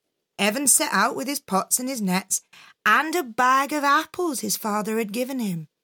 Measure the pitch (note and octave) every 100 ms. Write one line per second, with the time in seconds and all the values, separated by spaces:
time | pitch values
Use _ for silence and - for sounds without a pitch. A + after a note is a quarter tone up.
0 | _ _ _ - G3+ A#3+ C#4 - D4 F#3+
1 | A#3 - C4+ C#4+ - F#3+ - - B3+ B3+
2 | F#3+ F#3 - - _ - - _ G#3+ A#3
3 | D#4 F4 B3+ A3 B3+ C4+ C#4 D4 C#4 D4
4 | D#4 - F4 C4 G#3+ - A3 G#3 G#3+ A3
5 | G#3 A3+ B3+ C4 G#3 E3+ D3+ _